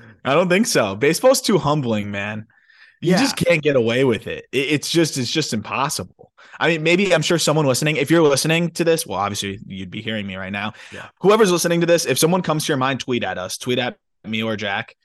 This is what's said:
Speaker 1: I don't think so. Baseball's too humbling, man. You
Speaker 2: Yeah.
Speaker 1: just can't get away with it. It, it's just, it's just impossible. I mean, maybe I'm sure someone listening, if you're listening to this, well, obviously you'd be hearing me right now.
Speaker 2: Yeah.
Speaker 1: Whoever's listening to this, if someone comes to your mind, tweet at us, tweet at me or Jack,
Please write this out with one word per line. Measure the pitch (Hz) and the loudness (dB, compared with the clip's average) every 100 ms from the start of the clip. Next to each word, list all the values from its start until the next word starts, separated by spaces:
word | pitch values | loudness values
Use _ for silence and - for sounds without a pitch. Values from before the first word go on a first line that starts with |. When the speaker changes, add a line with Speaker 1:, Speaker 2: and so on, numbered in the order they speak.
| - - | -20 -10
Speaker 1:
I | 123 | 0
don't | 151 185 | 2 2
think | 185 233 | 2 2
so. | 147 104 | 2 0
Baseball's | 107 143 165 254 269 | 0 0 4 4 2
too | - 180 | 2 0
humbling, | 143 151 120 107 104 | 2 0 0 -2 -4
man. | 101 104 107 - _ _ _ - _ | -6 -6 -8 -14 _ _ _ -20 _
You | 165 | 0
Speaker 2:
Yeah. | 185 | 2
Speaker 1:
just | 269 - | 2 0
can't | 170 165 | 0 2
get | 147 135 | 2 2
away | 113 123 | 2 2
with | 135 98 87 | 2 0 -4
it. | 78 - | -12 -4
It, | 131 139 | -4 0
it's | 147 - | -2 0
just, | 165 156 139 | 0 0 -2
it's | 120 | -4
just | 160 143 | -2 -2
impossible. | 110 101 107 143 - 90 _ - _ - - | -4 -6 -4 -4 -4 -10 _ -20 _ -20 -2
I | 147 | 0
mean, | 165 | 0
maybe | 165 180 196 | 2 2 4
I'm | 165 | 2
sure | - 170 | 2 0
someone | - 156 | 2 2
listening, | 143 123 151 143 | 2 2 0 -2
if | 139 | 2
you're | 165 | 4
listening | 151 135 156 165 170 | 6 4 2 0 0
to | 170 | 0
this, | 165 165 - | 0 0 -2
well, | 92 | -4
obviously | 101 101 98 95 90 | -4 -4 -8 -8 -12
you'd | 95 92 | -12 -10
be | 107 | -10
hearing | 110 110 101 | -8 -8 -8
me | 95 | -10
right | 95 | -8
now. | 101 104 - - | -6 -8 -10 -18
Speaker 2:
Yeah. | - - _ | -18 -18 _
Speaker 1:
Whoever's | 185 214 202 | 2 4 4
listening | 175 175 170 | 4 2 0
to | 170 | 2
this, | 170 | 2
if | - 127 | 2 0
someone | 160 185 | 2 2
comes | 175 151 156 | 0 -4 -2
to | |
your | 139 | -2
mind, | 131 131 | 0 -2
tweet | - 120 | -2 -4
at | 98 92 | -2 -6
us, | 92 - | -8 -8
tweet | 127 127 | -4 -2
at | 123 - _ _ | -2 -6 _ _
me | 104 110 | -8 -4
or | 110 104 | -4 -4
Jack, | 104 101 - _ | -4 -4 -6 _